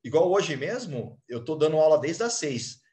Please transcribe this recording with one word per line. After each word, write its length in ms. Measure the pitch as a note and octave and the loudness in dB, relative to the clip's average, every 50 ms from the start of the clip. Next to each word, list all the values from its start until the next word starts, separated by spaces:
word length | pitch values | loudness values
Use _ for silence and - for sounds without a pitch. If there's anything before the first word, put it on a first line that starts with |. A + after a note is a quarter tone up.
igual 280 | - A#2 C3 D#3+ F3 F3+ | -6 0 2 2 4 4
hoje 260 | F#3+ G3+ F3 D#3+ D3 | 2 2 0 0 -4
mesmo, 640 | B2+ C3+ F3 A3+ B3 B3 E3+ C#3 A#2+ A2 - - - _ - | -6 -6 -6 -6 -6 -8 -8 -8 -8 -10 -10 -14 -18 _ -12
eu 160 | A#2+ A#2 A#2+ | -10 -8 -6
tô 100 | - D#3 | -6 -2
dando 220 | D#3 D3+ D#3 D#3 | 0 2 2 4
aula 220 | D#3 D#3 D#3 D#3 D3 | 4 6 6 6 4
desde 240 | C3+ D3+ E3 - | 2 0 -4 -2
as 120 | A3+ A#3 A#3 | -4 -4 -4
seis. 460 | - - D3 C3 A#2 - - - _ _ _ | -4 -4 -4 -4 -6 -8 -10 -14 _ _ _